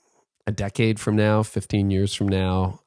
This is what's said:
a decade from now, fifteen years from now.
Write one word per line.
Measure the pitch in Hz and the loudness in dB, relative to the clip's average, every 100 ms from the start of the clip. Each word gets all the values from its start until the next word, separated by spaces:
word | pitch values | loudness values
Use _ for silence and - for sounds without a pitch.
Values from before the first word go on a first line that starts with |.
| _ _ _ _ - | _ _ _ _ -8
a | |
decade | 107 101 - 113 107 | -6 -4 0 0 0
from | - 107 | 0 2
now, | 107 107 | 4 2
fifteen | 107 110 - 104 98 | 0 -4 -2 0 2
years | 98 98 | 2 0
from | - 101 | -2 -2
now. | 95 92 92 92 92 | 0 0 0 -2 -4